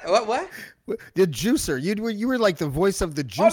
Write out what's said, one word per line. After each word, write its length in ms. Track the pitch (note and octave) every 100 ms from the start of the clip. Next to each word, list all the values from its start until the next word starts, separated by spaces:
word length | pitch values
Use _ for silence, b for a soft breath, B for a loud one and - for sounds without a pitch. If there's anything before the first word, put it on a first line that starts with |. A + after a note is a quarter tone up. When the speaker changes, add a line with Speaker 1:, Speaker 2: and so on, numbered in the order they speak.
| -
Speaker 1:
What, 200 | G#3+ G#3+
what? 240 | C4 F#4 B B B - A3+ B E3+
Speaker 2:
The 120 | F#3
juicer. 540 | A#2 G3 D4+ - C3
You 200 | E3 G#3
were, 100 | A3+
you 180 | G#3 A#3+
were, 80 | B3+
like, 180 | G#3+ D#3+
the 100 | D3+
voice 320 | C3+ G3 F#3
of 120 | F3+
the 120 | D3 B2+
juicer 260 | G2 G#3+